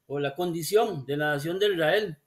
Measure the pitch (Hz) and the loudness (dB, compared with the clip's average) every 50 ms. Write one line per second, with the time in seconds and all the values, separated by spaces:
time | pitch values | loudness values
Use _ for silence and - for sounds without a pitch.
0 | _ - 139 143 143 139 139 - 180 180 160 170 160 151 190 214 240 226 180 143 | _ -8 -6 -4 -4 -4 -2 -2 -4 -2 -2 -4 -4 2 4 4 4 4 -2 -6
1 | 123 135 143 147 151 151 147 143 143 165 175 190 202 208 190 165 160 156 180 214 | -4 -4 -2 -2 0 0 -2 -2 -2 -4 -2 0 0 0 2 2 2 4 4 2
2 | 214 185 151 - _ | 0 -2 -8 -10 _